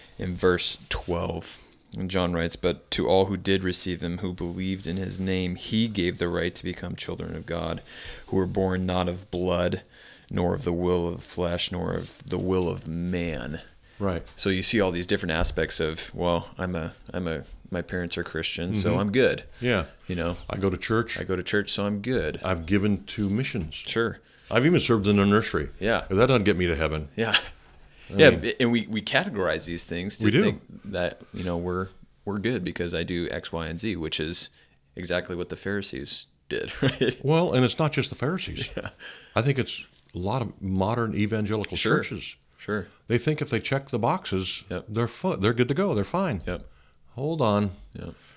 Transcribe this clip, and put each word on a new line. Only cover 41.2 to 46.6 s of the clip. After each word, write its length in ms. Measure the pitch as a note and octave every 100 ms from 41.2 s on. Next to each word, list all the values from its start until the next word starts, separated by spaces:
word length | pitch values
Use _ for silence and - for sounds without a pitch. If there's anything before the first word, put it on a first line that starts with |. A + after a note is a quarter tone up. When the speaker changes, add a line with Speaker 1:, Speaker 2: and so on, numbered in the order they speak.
| G#2 A2 G#2 A2 F#2+ F#2
Speaker 1:
Sure. 220 | - C#3
Speaker 2:
churches. 400 | - - - - _ _
Speaker 1:
Sure. 260 | - G#2 F2+ - -
Speaker 2:
They 100 | A#2
think 240 | D#3 D3+
if 80 | D3
they 120 | A2+
check 260 | - C#3 C#3
the 100 | A#2
boxes, 680 | A#2 F#3 - F#2+ F#2 - -
Speaker 1:
Yep. 180 | F2+ -
Speaker 2:
they're 180 | G#2+ A#2+
fu-, 300 | - F#3 F3
they're 160 | G#2+
good 160 | A#2+ B2
to 40 |
go. 200 | D3 G3 A2
They're 80 |
fine. 400 | G2 F3+ F#3+ G2 -
Speaker 1:
Yep. 200 | F2+